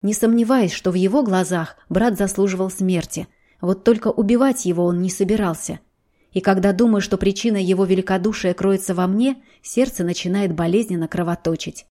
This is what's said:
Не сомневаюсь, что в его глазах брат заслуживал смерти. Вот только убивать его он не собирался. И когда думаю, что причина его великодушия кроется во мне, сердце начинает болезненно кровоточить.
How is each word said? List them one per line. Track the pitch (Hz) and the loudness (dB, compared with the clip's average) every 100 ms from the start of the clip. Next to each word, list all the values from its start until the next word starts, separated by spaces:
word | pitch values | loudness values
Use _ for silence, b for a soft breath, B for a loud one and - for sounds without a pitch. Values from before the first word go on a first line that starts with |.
Не | 196 | -2
сомневаюсь, | 214 226 233 226 262 196 | 0 2 4 4 2 2
что | - 190 | 0 -2
в | |
его | 180 190 254 | 0 2 2
глазах | 247 185 175 175 156 - b | 2 0 0 -2 -4 -10 b
брат | 190 233 196 | 0 2 0
заслуживал | 196 - 196 185 190 | -2 0 0 0 -4
смерти. | 185 190 175 160 - 170 _ _ _ | -2 0 0 -2 -8 -12 _ _ _
Вот | 180 190 | -4 0
только | 214 226 220 | 2 2 2
убивать | - 208 240 269 254 | 0 2 4 2 0
его | 180 170 | -2 0
он | 175 175 | 2 2
не | 185 | -2
собирался. | 180 196 214 196 160 - 165 _ _ _ _ _ | -2 0 0 0 -4 -8 -12 _ _ _ _ _
И | 190 | -4
когда | 185 190 190 | 0 2 2
думаю, | 190 240 214 | 2 2 2
что | 196 190 | 0 0
причина | 190 196 233 208 | 0 0 -2 0
его | 185 185 | 0 0
великодушия | 190 185 185 190 185 214 185 | 2 0 0 0 -2 -2 -4
кроется | 175 190 196 196 | 0 0 0 -2
во | 185 180 | -2 0
мне, | 196 254 262 B B | 0 0 -2 B B
сердце | - - 254 - | -8 -2 -2 0
начинает | 175 170 175 196 202 | -4 -4 -2 -2 -2
болезненно | 160 170 190 220 180 160 | -2 0 0 0 -4 -4
кровоточить. | - 170 170 - 165 - - - | -4 -4 -2 -2 -4 -6 -14 -20